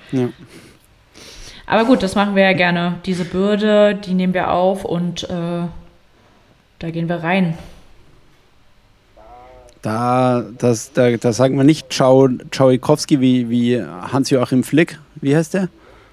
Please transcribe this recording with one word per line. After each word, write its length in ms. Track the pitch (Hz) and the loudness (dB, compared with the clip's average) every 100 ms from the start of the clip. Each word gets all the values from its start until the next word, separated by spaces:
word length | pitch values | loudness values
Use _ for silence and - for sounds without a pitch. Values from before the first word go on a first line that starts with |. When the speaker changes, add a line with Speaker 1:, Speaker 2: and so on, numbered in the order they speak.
| - | -6
Speaker 1:
Ja. 180 | 135 123 - - - - _ _ _ _ - - - - - - | -2 -2 -6 -20 -20 -20 _ _ _ _ -20 -20 -20 -20 -16 -2
Speaker 2:
Aber 180 | 214 226 | 0 4
gut, 160 | 247 | 2
das 140 | 190 208 | 2 0
machen 180 | 202 196 | 2 2
wir 80 | |
ja 100 | 190 | 2
gerne. 420 | 180 175 175 175 175 190 | 2 0 0 -2 -4 -6
Diese 200 | 180 170 | -6 -4
Bürde, 680 | 180 202 208 214 208 208 196 | -2 0 0 2 4 4 2
die 180 | 180 | -4
nehmen 200 | 185 185 | -2 0
wir 180 | 180 - | 0 0
auf 340 | 175 185 196 - | 0 0 0 -4
und, 380 | 170 175 165 - | -4 -4 -8 -8
äh, 380 | 180 170 170 170 - - _ _ _ _ _ _ _ _ - | -8 -6 -6 -8 -10 -20 _ _ _ _ _ _ _ _ -14
da 120 | 165 | -10
gehen 180 | 165 170 | -6 -4
wir 140 | 175 | -4
rein. 340 | 165 190 175 160 - - - - - - _ _ _ _ _ _ _ _ _ _ 110 123 127 127 - - | -2 0 0 -4 -12 -20 -20 -20 -20 -20 _ _ _ _ _ _ _ _ _ _ -20 -20 -20 -20 -20 -12
Speaker 1:
Da, 640 | 117 110 123 127 127 123 110 123 | -6 -4 0 2 2 0 -4 -2
das, 360 | 120 117 - | -2 -2 -2
da, 220 | - 123 117 | 0 2 2
da 160 | 120 | 0
sagen 240 | 110 131 135 | 2 2 4
wir 60 | |
nicht 260 | 135 151 - | 4 2 -2
Tschau-, 400 | - 135 131 135 123 - | 0 4 6 4 2 -6
Tschaikowski 680 | - 131 127 - 151 - 147 | 0 2 2 2 0 0 2
wie, 280 | 127 127 117 | 2 0 0
wie 320 | 120 120 123 | 0 0 -2
Hans-Joachim 800 | 76 90 90 135 131 131 123 127 | -4 -12 -4 -4 0 0 0 0
Flick. 340 | - 143 170 - - - | 2 0 0 -4 -20 -6
Wie 200 | 139 151 | 0 0
heißt 180 | 165 185 | 0 -2
der? 140 | 180 - - - _ | -4 -8 -20 -20 _